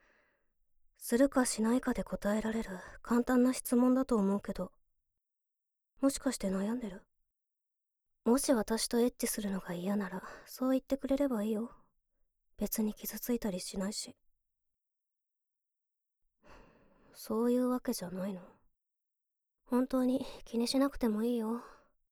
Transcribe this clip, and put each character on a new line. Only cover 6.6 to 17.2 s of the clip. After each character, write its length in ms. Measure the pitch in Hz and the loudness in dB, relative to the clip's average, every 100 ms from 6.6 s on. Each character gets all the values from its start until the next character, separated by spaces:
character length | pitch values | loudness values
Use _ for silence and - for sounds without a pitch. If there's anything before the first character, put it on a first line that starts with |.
| 202 | -2
ん 60 | 247 | -4
で 100 | 220 | -6
る？ 140 | 185 - _ _ _ _ _ _ _ _ _ _ _ | -10 -18 _ _ _ _ _ _ _ _ _ _ _
も 140 | 226 262 | 2 2
し 140 | - | 4
私 340 | 240 202 226 - | 2 2 -2 0
と 120 | 240 | 2
エ 80 | 247 | 0
ッ 60 | - | 0
チ 120 | 233 | -4
す 140 | - | -4
る 100 | 208 | -4
の 80 | 190 | -4
が 140 | - | -4
嫌 240 | 175 185 208 | -4 -2 -2
な 120 | 185 | -2
ら、 140 | 226 - - - | -6 -10 -16 -18
そ 240 | - 262 | -4 0
う 20 | |
言 80 | 262 | 0
っ 20 | |
て 160 | - 269 | 0 -4
く 100 | 262 | 0
れ 100 | 269 | 0
れ 100 | 285 | 2
ば 160 | 226 | 0
い 60 | 214 | 0
い 20 | |
よ。 200 | 214 233 - _ _ _ _ _ _ _ - | -2 -4 -10 _ _ _ _ _ _ _ -6
別 240 | 208 - | -4 0
に 120 | 214 | -2
傷 260 | - - 214 | -4 -10 -8
つ 140 | - | -2
い 60 | 240 | -2
た 120 | 220 | -2
り 80 | 180 | -4
し 180 | - 190 | -6 -4
な 120 | 190 | -4
い 40 | |
し。 220 | - - - _ _ _ _ _ _ _ _ _ _ _ _ _ _ _ _ _ _ _ _ _ _ - - - _ _ _ _ | -4 -10 -14 _ _ _ _ _ _ _ _ _ _ _ _ _ _ _ _ _ _ _ _ _ _ -20 -20 -20 _ _ _ _
そ 320 | - | -16